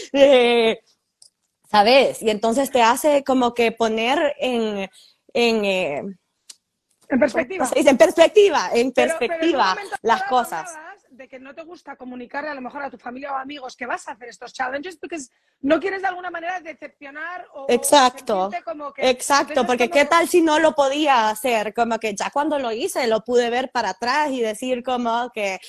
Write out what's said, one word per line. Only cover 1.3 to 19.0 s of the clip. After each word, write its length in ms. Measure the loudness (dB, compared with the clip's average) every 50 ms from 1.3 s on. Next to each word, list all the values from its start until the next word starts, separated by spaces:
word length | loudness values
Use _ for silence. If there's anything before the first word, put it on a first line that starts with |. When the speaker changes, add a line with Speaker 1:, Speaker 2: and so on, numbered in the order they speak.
| _ _ _ _ _ _ _ _
Speaker 1:
¿sabes? 520 | 2 4 6 6 6 6 4 4 0 -2 -2
Y 80 | -2
entonces 400 | -2 0 0 0 0 0 0 0
te 120 | 2 4 4
hace 420 | 4 4 2 2 2 2 2 2
como 300 | 2 2 2 2 0 0
que 180 | 0 0 0 0
poner 600 | 0 0 0 0 -2 -2 0 0 0 0 -2 -2 -4
en... 500 | -4 -4 -2 -2 -2 -4 -4 -6 -8 -10 -12 -18 -20 _ _ _ _ _ -4
En, 300 | -2 0 0 0 0 0
eh, 380 | 0 -2 -2 -2 -4 -4 -6 -8 -10 -14 -16 _ _ _ _ _ -20 -20 _ _ _ _ _ _ _ _ _ _ -4
Speaker 2:
En 100 | 0 0
perspectiva. 440 | 0 0 0 -2 -4 -4 -4 -4 -4
Speaker 1:
¿cómo 60 | -2 0
se 40 | 2
dice? 100 | 4 4
En 80 | 6 6
perspectiva, 720 | 6 4 6 4 4 6 6 6 6 6 4 0 -2 0 0
en 180 | 0 0 0 2
Speaker 2:
Pero, 200 | 0 0 0 0 -2 -4
pero 180 | -4 -2 0 0
en 100 | 0 2
un 40 | 2
Speaker 1:
perspectiva 60 | 2
Speaker 2:
momento 320 | 2 0 -2 -4 -8 -10 -6 0
Speaker 1:
las 180 | 0 0 0
Speaker 2:
dado 100 | 0 0
Speaker 1:
cosas. 380 | -2 -2 -2 -2 -6 -10 -10 -12
Speaker 2:
hablabas 360 | -14 -16 -18 -20 -20 -20 _ _
de 180 | -20 -20 -20 -20
que 100 | -20 -20
no 160 | -20 -18 -18
te 80 | -18 -18
gusta 340 | -18 -20 -20 _ -20 -18
comunicarle 520 | -16 -16 -14 -14 -14 -14 -12 -10 -10 -8 -8
a 40 | -10
lo 60 | -10 -12
mejor 200 | -12 -10 -10 -10
a 80 | -12
tu 60 | -12 -14
familia 340 | _ -14 -14 -12 -10 -8 -8
o 40 |
amigos 400 | -8 -8 -8 -12 -12 -14 -14 -12
que 100 | -12 -8
vas 220 | -8 -8 -8 -8 -12
a 40 | -16
hacer 160 | -16 -18 -20
estos 220 | -18 -18 -18 -16 -8
challenges 440 | -8 -6 -6 -6 -8 -8 -10 -12
porque 200 | -14 -12 -12 -12
es, 140 | -12 -12 -16 _ _ _ _ _ _
no 180 | 0 0 0 0
quieres 220 | 0 -4 -6 -4 -6
de 60 | -6
alguna 220 | -6 -8 -10 -12
manera 280 | -12 -10 -8 -8 -10 -10
decepcionar 840 | -12 -16 -18 -18 -20 -20 -20 _ -20 -18 -16 -14 -14 -12 -14 -14 -16 -18 -18
o, 60 | -10 -2
o 40 | -2
Speaker 1:
Exacto. 840 | -2 0 2 4 6 6 6 4 2 -2 -4 -4 -2 -2 -2 -4
Speaker 2:
sentirte 120 | -4 -8 -10
como 280 | -10 -12 -10 -12 -12 -8
que 100 | -2